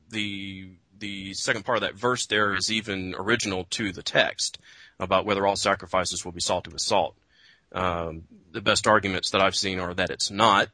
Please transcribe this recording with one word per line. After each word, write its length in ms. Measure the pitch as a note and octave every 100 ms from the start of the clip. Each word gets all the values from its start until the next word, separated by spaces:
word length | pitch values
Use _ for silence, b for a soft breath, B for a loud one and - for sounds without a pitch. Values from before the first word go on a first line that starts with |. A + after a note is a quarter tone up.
| -
the, 580 | A2 G#2 G2+ G2 F#2+ F#2+ F2+ _ F#2+
the 340 | G#2 G2 F#2+
second 320 | G2 - A#2 G2
part 120 | A2+
of 40 |
that 140 | G2 G2
verse 320 | A#2+ B2 -
there 260 | G#2+ G#2
is 180 | F#2+ F#2+
even 440 | A2 G#2+ F#2+ F#2 F2+
original 480 | G2 A#2 G#2 F#2 F2+
to 200 | - G#2
the 120 | F2+
text, 560 | - C#3+ E2 - - - b b b b
about 260 | F#2 F#2+ F#2+
whether 200 | G2 G2
all 100 | G2
sacrifices 680 | G2+ G2 F2+ F#2+ F2+ E2+
will 80 | F2+
be 80 | F2
salted 320 | - F2+ E2+
with 100 | D2+
salt. 340 | - G#2 D#2 - _ b b b b
Um, 500 | - F#2 E2+ E2 D#2+ E2 - _
the 100 | A2+
best 240 | G#2 G#2 A#2
arguments 460 | G#2+ G2 F#2 -
that 100 | G2
I've 140 | G2 -
seen 240 | G2+ F#2
are 140 | F2+ F2+
that 160 | F2+
it's 180 | C#2+ -
not, 400 | G2+ A2+ G2 B2